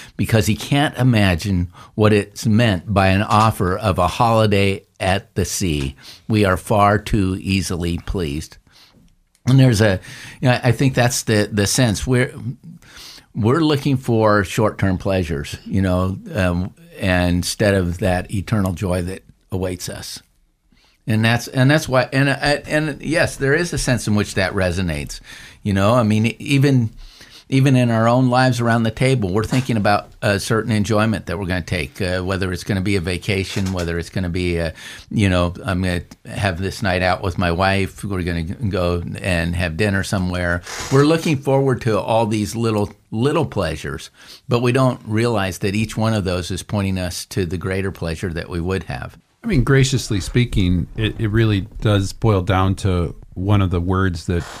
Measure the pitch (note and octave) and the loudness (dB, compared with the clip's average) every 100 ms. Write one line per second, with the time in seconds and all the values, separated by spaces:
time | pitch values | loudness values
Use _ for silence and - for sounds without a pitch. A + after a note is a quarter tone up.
0 | - - G#2 A2+ G#2+ G2+ - C#3+ D3 - | -16 -6 0 2 2 -2 0 0 0 2
1 | B2+ A2+ G2 E2+ G#2 F#2 E2+ - - - | 2 4 4 2 0 -2 -2 -8 -12 2
2 | G#2+ G#2 G2 - A#2+ G#2+ A#2+ F#2 A2 G2 | 4 4 0 -4 0 2 2 0 0 2
3 | F#2+ F#2+ G#2+ G#2+ A2 - F#2 G2 G#2+ F2 | 4 2 2 4 4 2 -2 0 0 2
4 | F2+ - A#2+ A2+ A2 G2+ G2 F#2+ _ - | 0 2 2 4 4 4 2 -2 _ -6
5 | F#2+ F#2+ - - E2+ - F#2+ D2 C2+ - | -2 -2 -4 -4 -4 -2 -2 -2 -4 -8
6 | - - - G#2+ G2 F#2 - A2 G2+ G#2 | -18 -16 -2 2 4 2 0 4 4 4
7 | - A2+ F#2+ F#2+ - F#2+ E2+ F2 F2 F2 | 0 0 0 -2 -2 -2 -2 -4 -2 -4
8 | - G2+ D#2+ D2 - - _ _ _ _ | -4 -4 -4 -6 -10 -16 _ _ _ _
9 | _ _ _ _ - C3 C3 G#2 A2 F#2 | _ _ _ _ 2 6 6 6 4 2
10 | - - - - B2+ B2 B2+ A2+ C#3 C3 | -4 -18 -18 -2 0 2 2 2 2 2
11 | A#2+ - - G#2+ G#2 G2+ G2 - B2 F#2 | 0 0 0 0 2 0 0 2 2 2
12 | - B2+ B2+ - A2 - E3 - - - | 0 0 0 -4 -10 -12 -16 -20 -20 -20
13 | - - _ - G#2+ D3+ D#3 C#3+ D3 C3 | -20 -20 _ -2 2 4 2 2 0 0
14 | - A2+ A2 G#2 F#2 - G#2+ - G2 F#2 | 0 2 4 4 2 2 0 2 0 0
15 | G2 F#2+ D#2+ D2 - - A#3 G#2 F#2+ F2+ | 0 -2 -2 -4 -6 -12 -4 0 2 2
16 | F#2+ F#2+ A3+ C3 F#2 F2 F#2 - E3+ E3+ | 0 -4 -8 -2 0 0 -4 -8 -20 -6
17 | G2 F2+ F2+ F2+ F2 - G#2 G2 F2 F2 | 0 0 2 0 -2 0 0 2 0 -2
18 | F#2+ F2+ - G#2 E2+ G#2+ F#2+ E2+ G2 F#2 | -2 -2 -4 -6 -2 -2 -2 -2 -4 -4
19 | F2 F#2 _ - - F#2 F2+ F#2 - E2 | -4 -10 _ -20 -10 -6 -6 -6 -10 -12
20 | - - _ _ _ _ _ _ _ _ | -12 -16 _ _ _ _ _ _ _ _
21 | - A2 A2+ A#2+ - C3+ B2+ D3+ - C3 | -2 0 2 2 0 2 4 4 2 0
22 | - C3+ C#3 C3 C#3+ D3 - D3+ D#3 - | 2 0 0 0 -2 -2 -2 -2 -2 -6
23 | G3 D#3+ D3 - C3+ D#3 F3 C#3 - A#2 | -4 -2 -2 -2 0 0 0 -2 0 0
24 | - G#2 G2+ - F#2 G2 F#2 F2 F2+ D2+ | 0 0 0 -2 -2 0 0 0 -2 -4
25 | C#2+ - - - - - G#2+ G2 G2+ B2 | -6 -12 -18 -20 -20 -8 -2 2 4 4
26 | G#2+ G#2+ A2+ - - C#3 C#3+ C3 A2+ - | 4 2 0 -2 -2 2 4 4 0 -6
27 | - - - - - C3+ C#3 B2+ A#2+ A2+ | -20 -20 -20 -20 -2 2 4 4 4 4
28 | A2+ B2 C3 B2 C3 A#2+ A#2 A#2 A2+ - | 4 4 4 4 2 2 2 2 0 0
29 | C3 C3 F#2+ G2 G#2+ D#3 - A#2 G#2 G2+ | 0 2 0 0 0 -2 0 0 2 0
30 | - - G#2+ G2 - A2+ - G#2+ G2+ G#2+ | -2 -4 -2 0 0 -2 0 0 2 2
31 | A2 G2 - F2 F#2 F#2 E2+ F2+ C#2 - | 2 0 -4 -6 -4 -4 -4 -4 -4 -4
32 | F#2 F#2 F#2 F#2+ F#2 F2 - G2 F#2 G2 | -4 -2 -2 -2 -4 -6 -4 -2 0 0
33 | E2+ F2 - F#2+ F#2+ - F#2+ F#2 E2+ E2+ | -2 -4 -2 -2 -2 -4 -2 -2 -4 -4
34 | E2+ - F#2 F2+ F2+ E2+ E2 - - - | -6 -4 -4 -2 -2 -2 -4 -8 -16 -18
35 | - - G2+ F2+ F2 F2+ G#2 F#2 F#2 F2 | -6 0 2 2 0 -2 -6 -2 -2 -4
36 | D#2+ - - - G2 E2 F#2+ - G2+ F2+ | -8 -18 -14 -4 -4 -2 -6 -4 -2 2
37 | F2+ F2+ G2 F2 F2+ E2+ G2 G2 F#2 - | 2 0 -2 -2 0 2 2 2 -2 -6
38 | G2+ F#2+ F2 E2+ E2 - G2 F#2+ F2 F2 | -8 -4 -4 -4 -6 -4 -4 -2 0 -2
39 | E2+ F#2 G2 E2+ E2+ F2 F2+ D#2+ G#2+ G2 | -4 -8 -2 -2 -2 -2 -4 -2 0 0
40 | - G2+ F2+ F2+ F2 F2 - - - C3+ | -2 -2 -2 -2 -2 -4 -6 -12 0 2
41 | D3 D#3+ E3+ C3+ C#3 C3+ C#3 B2 A#2 G2+ | 4 2 0 -2 0 2 2 0 0 -2
42 | - A2+ A2+ A2 G2+ A2 A#2 G#2+ G#2 - | 0 0 2 0 -2 -2 -2 0 -2 -6
43 | - A2 C3 E3 C3+ A2 E2+ D#2+ D2 D2+ | -10 -2 0 0 -2 -2 -4 -4 -8 -10
44 | - _ - - - A#2+ B2 B2+ C3 A#2+ | -12 _ -20 -18 -4 0 2 2 2 0
45 | A2+ G#2+ A#2+ A2 F#2+ F2 G#2 G#2 A2+ - | -4 -2 0 0 -2 -2 -2 -2 -2 -2
46 | A2 G#2+ F#2 F2+ F2 F2+ - G#2 G2 F#2+ | 0 0 0 -2 -4 -8 -4 -2 -2 -2
47 | F2+ - - - F2+ F#2 F#2 F#2+ F#2+ - | -4 -8 -8 -4 -4 -4 -4 -2 -4 -4
48 | E2+ E2 G2 E2 - F2 E2+ F#2+ - C2 | -6 -4 -4 -6 -6 -4 -2 -4 -4 -10
49 | - - _ _ A#3 D#3+ A#2 C3+ C3 B2 | -10 -16 _ _ -2 0 4 4 4 0
50 | - G2+ - B2+ A#2+ - F2+ F2+ - - | -2 -4 -2 0 0 2 2 2 -2 -4
51 | A2 - A2 A2 A2 G2+ G2 - A2 G#2 | -4 -2 -2 2 2 2 -2 -4 0 2
52 | F#2+ - A#2 G2 F2+ F#2+ F#2+ F#2+ G2+ F2+ | 0 0 2 2 2 2 2 2 0 0
53 | E2 - - - F#2+ G#2 F#2+ F2+ F2 F#2 | -2 -6 -14 -6 2 2 2 0 0 0
54 | F#2+ E2+ - F2 - - | 0 -2 -2 -2 -4 -12